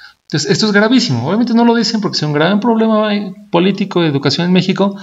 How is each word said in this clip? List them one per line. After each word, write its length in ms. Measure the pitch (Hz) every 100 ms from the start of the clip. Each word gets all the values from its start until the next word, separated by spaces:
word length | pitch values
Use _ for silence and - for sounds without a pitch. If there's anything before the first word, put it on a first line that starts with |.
| - _ _
Entonces, 240 | 156 -
esto 160 | 185 214
es 40 |
gravísimo. 540 | 202 214 254 - 120 123
Obviamente 300 | 202 247 233
no 100 | 240
lo 80 |
dicen 280 | 233 233 220
porque 160 | 190 -
es 60 |
un 100 | 151
gran 260 | 147 165 208
problema, 560 | 240 220 220 220 214 202
eh, 180 | 208 - -
político 520 | 170 185 196 190 180
de 80 | 165
educación 360 | 139 143 - 175
en 80 |
México, 420 | 185 180 185 196 196